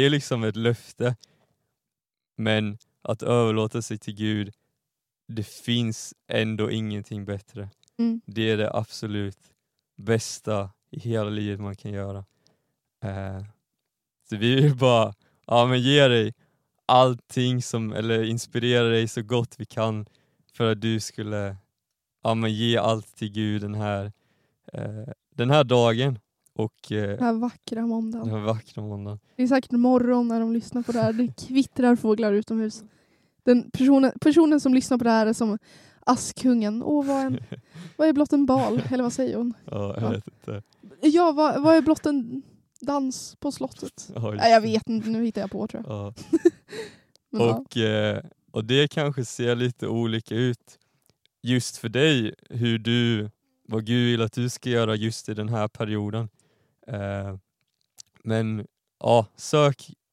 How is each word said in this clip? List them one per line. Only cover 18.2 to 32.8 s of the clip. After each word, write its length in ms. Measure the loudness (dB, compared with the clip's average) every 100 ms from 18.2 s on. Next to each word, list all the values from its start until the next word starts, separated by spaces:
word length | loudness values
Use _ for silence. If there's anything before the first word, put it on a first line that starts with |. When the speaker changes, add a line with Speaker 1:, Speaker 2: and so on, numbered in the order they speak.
Speaker 1:
inspirera 680 | 0 -4 -4 -4 2 2 4
dig 200 | 2 0
så 140 | -4
gott 320 | -2 -2 -2 -8
vi 40 |
kan 420 | -10 -4 -2 -2 -8 _ _ _ _
för 200 | _ -2
att 80 | 0
du 200 | -2 -2
skulle, 560 | -4 -10 -8 -6 -6 -10 _ _ _ _ _ _
ja, 120 | -4
men 200 | -2 -2
ge 220 | -2 0 0
allt 400 | 0 -2 -4 -10
till 160 | -8
Gud 280 | -4 -4 -4
den 120 | -6
här, 380 | -6 -4 -4 -8 -12 _ _ _ _ -16
eh, 360 | -12 -10 -12 -14 -18 _
den 160 | -4 2
här 140 | 4
dagen. 540 | 4 4 4 4 0 -2 -10 _ _
Och, 400 | -6 -6 -6 -6
eh, 160 | -4 -4
Speaker 2:
Den 160 | -2
här 80 | -2
vackra 540 | -2 -4 -8 -10 -6 -4
måndagen. 420 | -4 -6 -6 -6
Speaker 1:
den 80 | -4
här 60 | -2
vackra 360 | -4 -6 -14
måndagen. 360 | -10 -10 -10 -12 _ -4
Speaker 2:
Det 60 |
är 40 | 0
säkert 240 | 0 0
morgon 580 | 2 4 4 4 2 0
när 120 | -2
de 120 | -2
lyssnar 300 | -2 -4 -8
på 100 | -4
det 80 | 0
här. 120 | 0
Det 340 | 0 -2 -4 -2
Speaker 1:
<laughs> 0 |
Speaker 2:
kvittrar 480 | 0 0 2 4 4
fåglar 360 | 4 2 2
utomhus. 520 | 0 0 -4 -4 -6